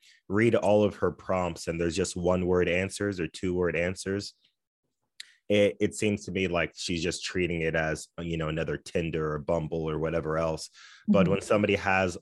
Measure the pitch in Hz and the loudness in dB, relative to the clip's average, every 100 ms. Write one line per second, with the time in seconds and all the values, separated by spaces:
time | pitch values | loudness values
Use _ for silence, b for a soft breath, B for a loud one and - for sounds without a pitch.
0 | b b - 98 113 107 95 104 104 - | b b -4 2 4 4 4 4 4 2
1 | 90 73 - 92 90 82 - 82 85 85 | -2 -2 -2 0 0 -4 -6 -2 0 0
2 | 87 92 87 92 90 90 85 87 98 - | -2 0 0 2 2 2 2 2 -2 -2
3 | 104 92 80 - 92 90 87 82 87 95 | -4 -2 -6 -4 -2 0 0 0 -2 -4
4 | 95 98 104 - _ _ _ _ _ _ | -4 -4 -6 -14 _ _ _ _ _ _
5 | _ _ B B - 104 101 - 104 - | _ _ B B 0 4 4 2 -2 0
6 | 107 104 - 92 92 85 80 - - 85 | -2 -2 -4 -2 0 0 -2 -4 -4 -2
7 | 85 - - 95 85 85 80 80 78 78 | -2 -4 -6 -2 -2 0 0 0 0 -4
8 | - - 87 82 78 78 78 73 - 90 | -8 -10 -6 -4 -4 -4 -4 -6 -4 -4
9 | 82 80 78 76 73 85 78 82 80 78 | -2 -4 -4 -4 -2 -4 -2 -4 -4 -4
10 | 80 82 76 80 82 80 - B B B | -2 -2 -2 -2 -2 -4 -10 B B B
11 | B 101 92 98 - 107 104 98 98 95 | B 4 6 2 2 2 4 2 2 2
12 | 92 85 | 2 -2